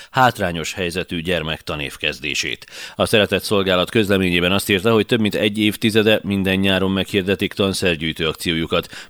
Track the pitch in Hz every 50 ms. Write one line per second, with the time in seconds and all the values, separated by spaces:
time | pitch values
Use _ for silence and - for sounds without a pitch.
0 | - - - 135 127 123 117 - 101 87 85 85 78 - - - 92 85 82 90
1 | 82 - 90 85 80 87 90 82 78 78 80 - - - 85 76 71 69 - -
2 | - 76 73 - 73 76 67 - - 73 62 - - - - - - - - -
3 | 104 - - 110 101 - 101 92 - - 110 98 98 95 92 90 90 - - 117
4 | 107 92 101 95 95 90 87 87 85 90 95 98 - - 104 92 82 117 113 110
5 | 101 - 127 117 110 104 90 71 95 110 104 107 104 107 101 - - 113 101 113
6 | 104 110 107 101 - 92 101 98 95 95 95 95 98 98 95 92 95 95 95 95
7 | 90 - - 101 90 95 98 - 101 92 - - 104 95 92 - - 92 85 76
8 | 78 80 76 - 85 78 76 - - 90 82 80 82 78 90 87 82 - - -
9 | - -